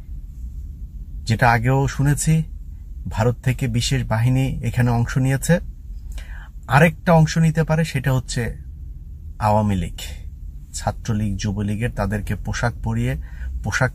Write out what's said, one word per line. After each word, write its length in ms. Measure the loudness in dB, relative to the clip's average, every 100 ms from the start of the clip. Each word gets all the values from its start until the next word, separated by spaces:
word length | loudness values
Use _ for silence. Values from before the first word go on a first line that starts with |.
| -12 -12 -12 -10 -10 -10 -10 -10 -12 -12 -10 -8 -2
যেটা 200 | 4 6 6
আগেও 240 | 4 2 2 2
শুনেছি, 380 | 2 2 4 2 2 -6 -12 -14 -12 -10 -8 0
ভারত 200 | 2 2 0
থেকে 200 | 0 0 0
বিশেষ 240 | 0 0 0
বাহিনী 320 | 2 4 4 2 0 -2
এখানে 220 | 2 4 4
অংশ 160 | 2 2 2
নিয়েছে। 300 | 2 4 2 2 -12 -12 -12 -10 -12 -10 -12 -14 -14 2 6
আরেকটা 360 | 6 4 4 6
অংশ 140 | 6 6
নিতে 240 | 4 4 2
পারে, 140 | 2 0
সেটা 200 | 0 2 0
হচ্ছে 240 | 0 -4 -4 -6 -12 -12 -12 -12 -14 -14 -12 0 4
আওয়ামী 280 | 4 4 2
লীগ, 160 | -2 -6 -10 -10 -12 -10 -12 -12 -12 -4
ছাত্রলীগ, 540 | -4 -4 -2 0 0 0
যুবলীগের, 500 | -2 -2 -2 -2 -2 -2
তাদেরকে 340 | -2 -2 -2 -6 -4
পোশাক 280 | -2 -2 -2 -2
পরিয়ে, 280 | 0 0 -2 -6 -8 -6 -4
পোশাক 280 | -4 0 0